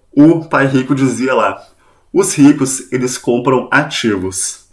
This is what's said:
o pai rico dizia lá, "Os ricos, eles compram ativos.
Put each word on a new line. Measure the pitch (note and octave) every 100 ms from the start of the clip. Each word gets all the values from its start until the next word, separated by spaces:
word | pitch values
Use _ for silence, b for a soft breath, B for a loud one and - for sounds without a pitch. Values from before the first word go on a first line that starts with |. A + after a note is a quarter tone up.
| _
o | C#3+ D#3 -
pai | - D3 C3+
rico | C3+ B2+
dizia | C3+ C3 A2+ C3
lá, | A#2+ G2 - b b b b b
"Os | F3 G3
ricos, | - C#3+ D3 C3 - -
eles | B2+ B2+ -
compram | - A#2+ C3+ B2+ -
ativos. | C3+ D3+ - A2+ G2 F#2 - - - _